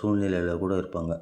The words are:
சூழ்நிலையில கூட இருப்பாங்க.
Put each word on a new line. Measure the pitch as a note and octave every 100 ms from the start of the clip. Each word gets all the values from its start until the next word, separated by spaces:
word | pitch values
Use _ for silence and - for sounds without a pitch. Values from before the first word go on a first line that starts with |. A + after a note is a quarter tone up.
சூழ்நிலையில | G#2 G2+ G2 F2+ F2 E2+
கூட | F#2 F#2+
இருப்பாங்க. | F#2 E2+ E2 E2